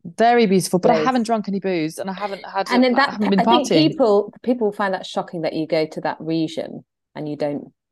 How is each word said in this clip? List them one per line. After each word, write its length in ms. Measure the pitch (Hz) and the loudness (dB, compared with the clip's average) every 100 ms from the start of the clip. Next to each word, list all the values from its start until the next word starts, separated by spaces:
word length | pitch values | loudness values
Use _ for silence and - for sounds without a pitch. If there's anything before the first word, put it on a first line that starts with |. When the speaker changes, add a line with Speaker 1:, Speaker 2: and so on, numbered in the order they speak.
| 175 - | -16 0
Speaker 1:
Very 280 | 233 240 214 | 4 4 4
beautiful, 320 | 190 - 180 | 4 2 0
but 120 | 196 | 2
I 40 | 156 | 2
Speaker 2:
place. 100 | 262 | 2
Speaker 1:
haven't 180 | 254 | 0
drunk 240 | 220 220 196 | 0 -2 -2
any 140 | 196 | -4
booze 360 | 190 180 156 - | -2 -2 -4 -6
and 120 | 196 | -10
I 40 | |
haven't 300 | 190 202 190 - | -8 -8 -10 -8
had, 220 | 196 190 | -6 0
Speaker 2:
And 140 | 247 | 2
then 100 | 254 247 | 4 4
Speaker 1:
I 20 | |
Speaker 2:
that, 120 | 277 | 0
Speaker 1:
haven't 180 | 202 202 | 0 0
been 100 | 196 | 2
Speaker 2:
I 40 | |
think 260 | 226 285 269 | 4 4 4
Speaker 1:
partying. 200 | 160 156 | 2 2
Speaker 2:
people, 420 | - 233 202 - - | 2 4 4 2 -6
people 280 | 226 247 208 | -4 0 -2
find 200 | 208 202 | -2 -4
that 120 | 185 - | -4 -6
shocking 360 | 196 180 175 | -6 -6 -6
that 120 | 156 | -4
you 120 | 160 156 | -4 -2
go 200 | 165 156 | 0 -2
to 160 | 175 | -4
that 160 | 156 - | -6 -6
region 640 | 160 165 156 - - - - _ _ 151 | -4 -2 -2 -4 -10 -12 -18 _ _ -12
and 140 | 151 | -10
you 80 | 147 | -6
don't 340 | 147 143 - _ _ | -4 -6 -12 _ _